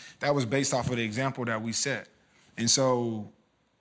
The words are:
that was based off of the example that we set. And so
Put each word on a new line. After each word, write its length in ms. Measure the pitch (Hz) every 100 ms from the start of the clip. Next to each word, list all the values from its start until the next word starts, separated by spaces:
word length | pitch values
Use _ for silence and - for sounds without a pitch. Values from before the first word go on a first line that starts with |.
| - -
that 140 | 143
was 120 | 143 113
based 260 | 135 139
off 180 | 131 120
of 60 | 120
the 60 |
example 420 | 113 110 135 120
that 160 | 120 110
we 120 | 117
set. 360 | 110 139 113 - _ _ _ _ -
And 140 | 117
so 580 | 139 131 123 117 110 104 _ _ _ _ _